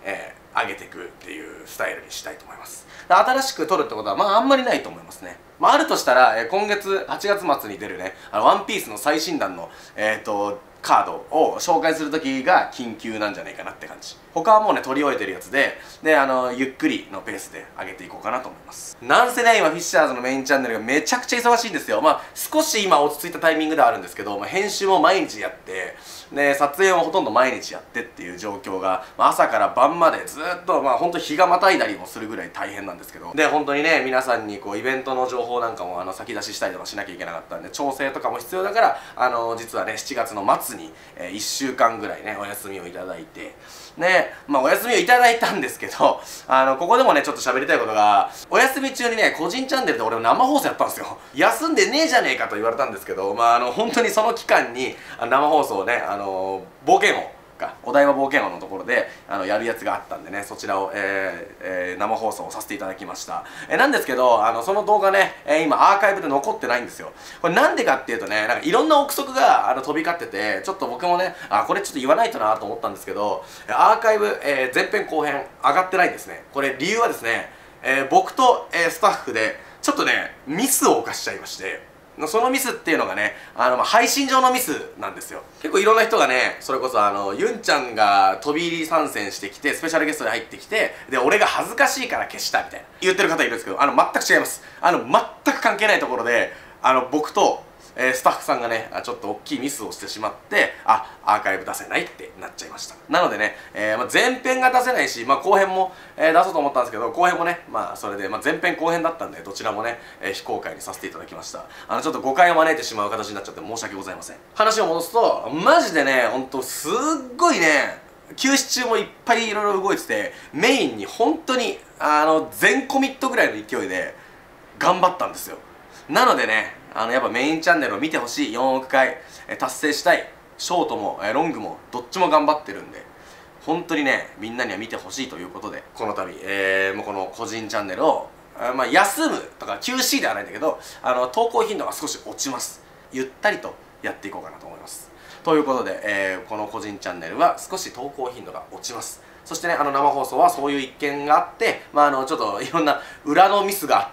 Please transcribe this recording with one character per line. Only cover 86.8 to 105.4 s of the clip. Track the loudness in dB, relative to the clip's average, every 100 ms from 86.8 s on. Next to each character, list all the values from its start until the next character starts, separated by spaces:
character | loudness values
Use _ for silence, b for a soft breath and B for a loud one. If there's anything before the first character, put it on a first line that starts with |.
| 0
そ | 2
あ | 2
の、 | 2 -4
ユ | -2 -2
ン | -2
ち | 0
ゃ | 0
ん | 0 2
が | 4 6 6 4
飛 | -2 -2
び | -2
入 | -4
り | 0
参 | 0 0
戦 | -4 -6
し | -8
て | -10
き | -6
て、 | -4
ス | -2
ペ | -2
シ | 0
ャ |
ル | 0
ゲ |
ス | -2
ト | -2
で |
入 | -4
っ | -6
て | -14
き | -6
て、 | -2 -2 B B
で、 | 0
俺 | 4 4
が | 4
恥 | 0 -2
ず | 2
か | 2
し | 2 -4
い |
か | -4
ら | -6
消 | -6
し | -4
た | -2
み | -4
た | -10
い |
な | -18 -4
言 | 0
っ | 2
て |
る | 2
方 | 2
い | 0
る |
ん | -2
で |
す | -4
け |
ど、 | 0
あ | 2
の、 | 4
全 | 2 2
く | 2
違 | 2
い |
ま | 2
す。 | -6 B B
あ | 2
の、 | 2
全 | 2 2 0 -6 -2 0
く |
関 | 0 2
係 | 2
な | 2
い |
と | 0
こ | -2
ろ |
で、 | 0 2 0 B B B
あ | 2
の、 | 4 2
僕 | -2 0
と、 | 2 2 2 -6 -20 B -2
え | 0
ー、 |
ス | 2
タ | 2
ッ | 0
フ |
さ | -2 -2
ん |
が | -2
ね、 | -4 -6
あ、 | -8
ち | -8
ょ |
っ | -8
と | -8
大 | -8 -6
き | -6
い |
ミ | -6
ス | -8
を | -10
し | -12
て | -12
し | -8
ま | -8
っ | -8 -4
て、 | 0 0 B
あ、 | 2 2 2 -6
ア | 2
ー | 2
カ | 2
イ | -4
ブ | -4
出 | -10
せ | -4
な | -4
い | -4
っ |
て | -12 -18 -16
な | -16
っ | -14
ち |
ゃ | -16
い |
ま | -14
し | -16
た。 | -16 -2
な | 0
の | 2
で | 0
ね、 | -4 -4 B -6
え | -2
ー、 | -2
ま | 0
あ、 |
前 | 2 2 0
編 | -2 2
が | 2
出 | 2
せ | 2
な | 0
い | 0
し、 | -2 0
ま |
あ、 |
後 | 0